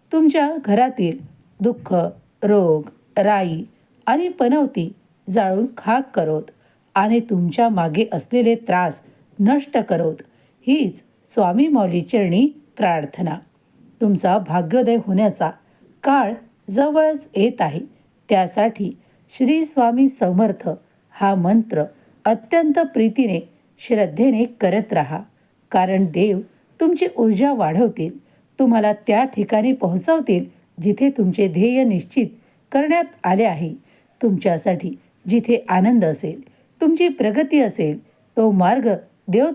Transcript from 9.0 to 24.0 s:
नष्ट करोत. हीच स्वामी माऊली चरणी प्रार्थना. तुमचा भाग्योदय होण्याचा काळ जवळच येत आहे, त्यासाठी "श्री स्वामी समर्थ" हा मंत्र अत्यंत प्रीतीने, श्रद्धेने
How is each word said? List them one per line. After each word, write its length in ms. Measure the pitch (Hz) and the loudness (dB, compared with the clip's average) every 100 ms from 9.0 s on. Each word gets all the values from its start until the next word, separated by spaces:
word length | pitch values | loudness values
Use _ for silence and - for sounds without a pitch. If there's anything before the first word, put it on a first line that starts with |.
| - _ _ - | -16 _ _ -2
नष्ट 380 | 202 285 277 233 | 0 0 0 -4
करोत. 380 | 220 170 165 156 - _ _ _ - | -2 -2 -2 -6 -12 _ _ _ -2
हीच 300 | 302 208 - _ _ _ | 0 0 -6 _ _ _
स्वामी 340 | - 185 196 311 | -2 0 2 2
माऊली 340 | 269 185 175 | 2 0 -2
चरणी 460 | 160 233 190 180 285 - _ - | -2 -2 0 2 0 -2 _ -4
प्रार्थना. 580 | 190 165 147 - 170 156 - _ _ _ _ - | -2 -2 -6 -8 -8 -8 -14 _ _ _ _ -4
तुमचा 360 | 214 185 185 202 | 0 0 2 0
भाग्योदय 580 | 175 175 165 240 233 233 | 0 -4 0 0 2 0
होण्याचा 540 | - 185 214 - 165 - _ _ _ _ | 0 0 0 0 -4 -6 _ _ _ _
काळ 300 | - 277 202 233 - _ - | 0 0 0 -6 -14 _ -6
जवळच 580 | 196 294 302 311 294 - 196 | -2 0 2 0 -2 -6 -2
येत 260 | 220 - | -2 0
आहे, 180 | 160 151 277 _ _ _ - | -4 -6 -12 _ _ _ -2
त्यासाठी 680 | 196 180 214 220 220 196 - _ _ _ - | 0 0 0 -2 -2 -8 -10 _ _ _ -2
"श्री 280 | 254 320 302 | 0 0 0
स्वामी 440 | 277 233 240 269 | 0 2 4 2
समर्थ" 600 | - 185 180 220 190 175 165 _ _ _ | 2 0 2 0 -2 -8 -8 _ _ _
हा 260 | - 196 190 | -2 0 0
मंत्र 480 | 175 220 220 160 147 - _ _ 208 | 2 2 0 -4 -4 -10 _ _ -2
अत्यंत 540 | 220 - 339 311 285 | -2 0 0 2 0
प्रीतीने, 600 | 311 240 220 220 240 170 - _ _ _ - | 0 0 0 0 -2 -4 -8 _ _ _ -4
श्रद्धेने 580 | 220 | -2